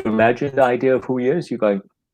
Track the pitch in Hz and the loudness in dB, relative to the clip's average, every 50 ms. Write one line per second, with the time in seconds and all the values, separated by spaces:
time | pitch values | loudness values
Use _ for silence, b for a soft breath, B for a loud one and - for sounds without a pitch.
0 | - 113 107 110 110 117 123 120 143 143 135 127 131 123 123 120 131 131 131 123 | -6 -4 0 2 2 2 2 0 -2 -4 0 2 2 2 2 2 0 2 0 0
1 | - - 127 127 123 127 151 175 - - 127 113 - 104 101 98 - _ _ _ | 0 -2 -4 -2 0 0 0 0 -2 -6 -6 -2 0 0 0 0 -4 _ _ _
2 | _ _ | _ _